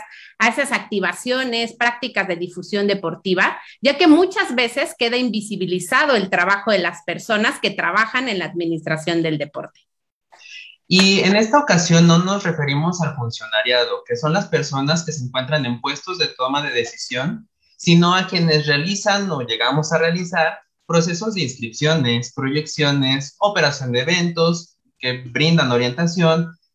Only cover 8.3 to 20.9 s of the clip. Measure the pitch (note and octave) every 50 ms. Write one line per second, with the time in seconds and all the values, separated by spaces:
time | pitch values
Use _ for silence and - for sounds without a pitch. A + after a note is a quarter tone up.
8.3 | G#3+ F#3 E3+ D#3 D#3+ E3+ F3 E3 E3 D#3+ D#3 E3 D#3+ D#3 - - E3+ E3+ E3 E3
9.3 | D#3 D3 C#3+ C#3+ - - - - - _ _ _ _ _ _ _ _ _ _ _
10.3 | _ _ - - - - - - - _ _ _ F3 F#3 F#3+ F#3+ G3 F#3+ - F#3
11.3 | G3 G#3 A3+ A3 - - - - G3 E3+ E3+ - E3+ E3 E3+ E3+ E3 E3 F3 F#3
12.3 | G3 G3+ - F3 D#3+ D#3+ D3 C#3 C#3 C#3+ D#3 F3 F3+ - E3 C#3+ - - A#2+ A#2
13.3 | A#2 - A2+ A2 G#2+ G#2+ G#2+ - B2 B2 A#2+ A#2 G2 G2 - - A#2+ A#2+ - D3+
14.3 | D#3+ G3+ G3+ - - D3 C#3+ C#3+ C#3+ C3+ C3+ C#3+ D#3+ E3+ - - D3 C3 B2 B2
15.3 | B2 B2+ C3 B2+ D3+ D3+ C3+ A#2+ A#2+ A#2+ - C#3 D3 - - - F3+ F3 D3+ -
16.3 | - - B2+ B2+ C3+ C#3+ D3 C#3+ C3+ A#2+ A2+ - - - - - B2+ B2+ C3 D#3+
17.3 | A3+ A3+ - _ _ _ _ _ _ _ - - E3+ E3+ F3 F3 F3+ F#3 F#3 F#3
18.3 | - F3+ E3+ E3 D#3 D3+ C#3+ D3 C#3+ C#3+ D#3 F3+ G3+ - - G#3+ G3 G3+ G3+ F#3+
19.3 | E3 C#3 B2 A#2+ A2+ A2 A#2 B2 C3+ D3+ D3+ D#3 E3+ D#3+ E3 E3 E3+ F3+ F3+ E3+
20.3 | F3+ F3 D#3+ D#3+ - - - _ _ _ _ -